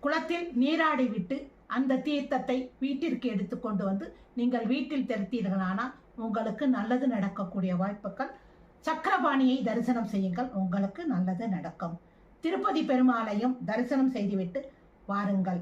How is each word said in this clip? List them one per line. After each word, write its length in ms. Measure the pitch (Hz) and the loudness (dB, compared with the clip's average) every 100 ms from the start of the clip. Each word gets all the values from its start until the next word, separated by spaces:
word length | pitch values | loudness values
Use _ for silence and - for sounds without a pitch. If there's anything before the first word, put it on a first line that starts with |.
குளத்தில் 500 | 285 320 - 339 349 | 0 0 0 -4 -2
நீராடி 520 | 240 269 320 320 277 247 | 2 2 4 2 4 2
விட்டு 420 | 208 175 277 - - - | 0 -4 -6 -8 -20 -6
அந்த 280 | 220 269 | -2 2
தீர்த்தத்தை 760 | 262 285 294 277 262 247 254 254 - | 2 2 -2 0 -2 0 -2 -2 -4
வீட்டிற்கு 480 | 269 269 330 240 247 | -4 -2 -2 0 0
எடுத்துக்கொண்டு 560 | 202 196 - 220 196 | -2 -2 -4 -2 -2
வந்து 300 | 196 196 330 - - | 0 -2 -4 -14 -12
நீங்கள் 320 | - 240 247 220 | -2 0 0 0
வீட்டில் 400 | 277 - 285 - | 0 0 -2 -2
தெளித்தீர்களானால் 840 | 214 196 240 180 190 185 196 254 - - - | -2 -2 -2 0 0 0 -2 -4 -8 -18 -8
உங்களுக்கு 520 | 226 220 220 - 285 | -4 -2 -2 0 2
நல்லது 400 | 233 214 247 269 | 2 2 0 2
நடக்கக்கூடிய 680 | 214 190 - 180 196 180 175 | 0 -2 -2 -6 -2 0 0
வாய்ப்புகள். 540 | 190 208 196 - 302 - - - - - | -2 -4 -10 -6 -8 -8 -20 -20 -20 -8
சக்கரபாணியை 840 | - 320 381 392 339 269 262 262 | -4 -2 2 2 4 4 4 4
தரிசனம் 420 | 214 233 240 240 214 | 0 0 0 0 0
செய்யுங்கள், 420 | 202 190 180 262 | 0 0 0 -2
உங்களுக்கு 580 | 196 190 196 196 320 339 | -2 0 0 0 -2 -2
நல்லது 420 | 190 185 180 226 | 0 0 0 -2
நடக்கும். 500 | 180 156 - 170 170 - - - - | -4 -4 -6 -8 -8 -14 -20 -20 -6
திருப்பதி 440 | 320 339 392 320 | -2 0 0 0
பெருமாளையும் 800 | 247 254 254 233 214 208 247 254 | 2 6 6 4 0 0 0 0
தரிசனம் 460 | 175 220 247 269 262 | -2 -2 0 2 2
செய்துவிட்டு 600 | 226 202 196 180 269 - - - - - | 2 0 0 -2 -4 -8 -18 -20 -20 -4
வாருங்கள். 540 | 202 202 196 185 175 | -2 2 2 2 0